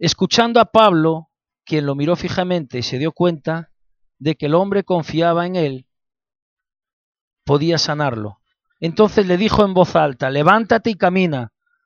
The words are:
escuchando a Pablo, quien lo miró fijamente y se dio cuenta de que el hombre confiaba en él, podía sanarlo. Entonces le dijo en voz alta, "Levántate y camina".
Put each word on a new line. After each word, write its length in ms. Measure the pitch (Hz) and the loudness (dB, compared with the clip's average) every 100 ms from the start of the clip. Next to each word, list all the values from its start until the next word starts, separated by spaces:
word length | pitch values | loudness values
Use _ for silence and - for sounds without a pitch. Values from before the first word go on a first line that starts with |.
escuchando 580 | 165 - 190 - 233 233 | -4 -2 0 2 2 4
a 140 | 220 | 4
Pablo, 580 | 220 214 165 160 160 160 _ _ _ | 4 4 4 0 -2 -8 _ _ _
quien 220 | - 156 143 | -4 -4 -2
lo 80 | |
miró 220 | 139 147 175 | -2 -2 -2
fijamente 600 | 175 - 180 180 139 123 | -4 -4 -2 -2 -4 -8
y 40 | |
se 160 | 120 127 | -6 -4
dio 140 | 160 | -4
cuenta 580 | - 175 160 - 165 160 _ _ _ _ _ | 0 0 0 -6 -8 -8 _ _ _ _ _
de 180 | 143 156 | -4 -4
que 100 | 147 | 0
el 80 | |
hombre 300 | 165 196 202 | 2 2 -2
confiaba 640 | 185 175 147 156 170 170 175 | -2 -4 -2 -2 0 0 -2
en 100 | 185 | -2
él, 300 | 147 131 _ _ _ _ _ _ _ _ _ _ _ _ _ _ _ _ | -2 -4 _ _ _ _ _ _ _ _ _ _ _ _ _ _ _ _
podía 340 | - 143 160 165 | -2 0 0 -2
sanarlo. 600 | - 151 143 113 104 - _ _ _ - | -2 -4 -4 -4 -10 -14 _ _ _ -8
Entonces 460 | 165 160 214 - 190 | -8 2 2 2 0
le 100 | 180 | 0
dijo 280 | 214 - | 0 2
en 100 | 202 | 2
voz 220 | 185 180 165 | 2 2 2
alta, 340 | 151 127 131 | 0 -2 -4
"Levántate 600 | 139 156 214 220 233 233 | 0 2 2 2 0 0
y 40 | |
camina". 580 | 190 185 185 180 139 117 _ _ _ | -2 0 2 0 -2 -8 _ _ _